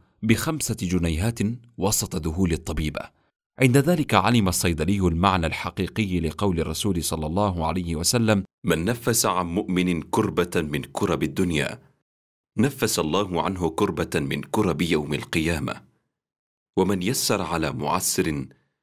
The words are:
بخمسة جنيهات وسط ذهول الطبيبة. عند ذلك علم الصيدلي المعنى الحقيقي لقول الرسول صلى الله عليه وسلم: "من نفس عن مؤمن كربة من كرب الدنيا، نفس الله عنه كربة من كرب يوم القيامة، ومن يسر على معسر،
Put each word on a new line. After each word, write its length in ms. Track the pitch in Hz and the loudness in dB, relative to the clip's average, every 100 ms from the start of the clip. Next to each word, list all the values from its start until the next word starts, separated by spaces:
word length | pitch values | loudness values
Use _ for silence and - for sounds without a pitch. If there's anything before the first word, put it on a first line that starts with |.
| _ _ | _ _
بخمسة 540 | 110 110 - 104 - 110 | 2 2 2 -4 -4 -4
جنيهات 560 | 87 90 85 80 113 117 101 120 - - | 0 0 2 0 -2 0 -2 -4 -10 -4
وسط 380 | 95 - - 92 | -2 0 -2 -4
ذهول 360 | 80 82 92 | -4 0 0
الطبيبة. 480 | 76 - 78 76 - - _ _ _ _ - | 0 -4 -4 -4 -4 -10 _ _ _ _ 0
عند 180 | 131 135 | 4 6
ذلك 380 | 143 175 139 | 4 2 4
علم 340 | 104 101 120 95 | 4 4 4 4
الصيدلي 500 | 87 90 78 80 101 | 2 0 2 0 2
المعنى 480 | 90 82 95 92 80 | 2 4 2 2 0
الحقيقي 760 | - 87 - 90 - 101 90 | -4 -6 -6 -4 -2 -2 0
لقول 400 | 80 78 101 82 | -2 -2 -2 0
الرسول 440 | 80 78 104 87 | -2 -2 -2 -2
صلى 220 | 76 80 76 | -2 -4 -2
الله 400 | 92 104 87 80 | 0 0 0 -2
عليه 300 | 92 85 78 | -2 -2 -2
وسلم: 480 | 90 123 110 101 - _ | 0 2 4 2 0 _
"من 200 | - 82 | -2 0
نفس 420 | 92 120 123 113 107 | 0 -2 0 2 2
عن 200 | 90 87 | 0 0
مؤمن 560 | 90 - 90 90 85 | -2 0 0 0 0
كربة 480 | 73 113 101 82 85 90 | -2 0 0 0 0 -2
من 260 | 76 71 | -2 -4
كرب 400 | 67 - 95 73 | -6 -4 -2 0
الدنيا، 600 | 76 69 90 76 67 - - _ _ _ _ _ _ - | -2 -2 0 0 -2 -6 -16 _ _ _ _ _ _ 0
نفس 400 | 135 143 110 - | 0 0 0 0
الله 440 | 78 90 98 85 | 0 0 0 -2
عنه 280 | 80 90 82 | -2 -2 -2
كربة 500 | - 101 95 82 80 | 0 0 0 -2 -2
من 220 | 69 73 | -2 -4
كرب 400 | - 107 95 73 | -4 0 0 0
يوم 320 | 85 80 73 | 0 0 0
القيامة، 680 | 71 - 82 80 80 - - - _ _ _ _ _ _ _ _ - | -6 -4 -2 -2 -2 -4 -8 -14 _ _ _ _ _ _ _ _ 0
ومن 260 | 95 98 | 2 0
يسر 400 | 92 135 - 104 | -2 -2 0 0
على 300 | 80 82 76 | 0 -2 -2
معسر، 720 | - 73 90 - - 82 73 64 - _ _ | -2 -2 -2 0 0 0 -2 -6 -14 _ _